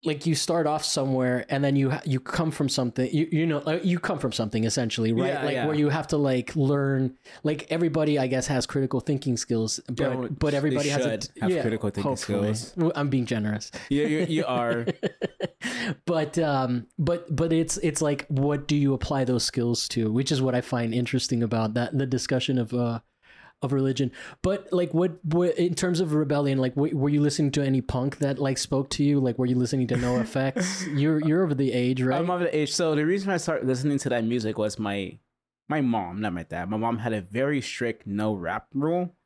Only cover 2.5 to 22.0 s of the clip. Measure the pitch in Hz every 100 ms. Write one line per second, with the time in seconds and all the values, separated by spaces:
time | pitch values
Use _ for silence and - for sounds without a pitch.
2.5 | - 139 - 123 123 127 151 160 151 165
3.5 | 147 156 165 180 175 - 160 131 110 110
4.5 | 110 110 139 117 - 113 113 - 139 147
5.5 | 135 147 151 147 156 147 151 143 127 123
6.5 | 160 135 143 139 135 131 - - - 151
7.5 | 151 - 165 170 160 151 147 131 131 123
8.5 | 131 - 139 135 131 - 139 135 120 -
9.5 | 117 110 - - 123 143 127 120 139 151
10.5 | 143 147 135 143 139 123 110 - - 202
11.5 | 175 120 110 104 98 101 127 - 101 104
12.5 | 107 120 - 165 147 147 135 120 117 107
13.5 | 104 - - - 139 151 156 165 156 165
14.5 | 123 120 117 120 - - - - - -
15.5 | _ - 247 233 147 - 165 151 170 156
16.5 | 139 127 123 113 - 156 170 - 139 165
17.5 | 165 160 - 160 147 151 143 - 135 143
18.5 | 143 143 147 139 135 - 139 127 123 -
19.5 | - 120 117 - 120 110 113 135 139 131
20.5 | 123 - 127 117 117 120 131 - 120 117
21.5 | 113 110 117 120 135